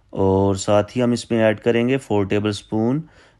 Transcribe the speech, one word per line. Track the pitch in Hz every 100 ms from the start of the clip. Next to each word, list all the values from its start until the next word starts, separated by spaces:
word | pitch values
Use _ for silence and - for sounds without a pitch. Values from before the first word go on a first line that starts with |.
| _
और | 101 98 95 98 98
साथ | - 104 104
ही | 123
हम | 120
इसमें | 117 - 117
ऐड | 110 110
करेंगे | 120 117 120 135
फ़ोर | - 104 98
टेबलस्पून | 104 104 101 - 110 113 147 160 - -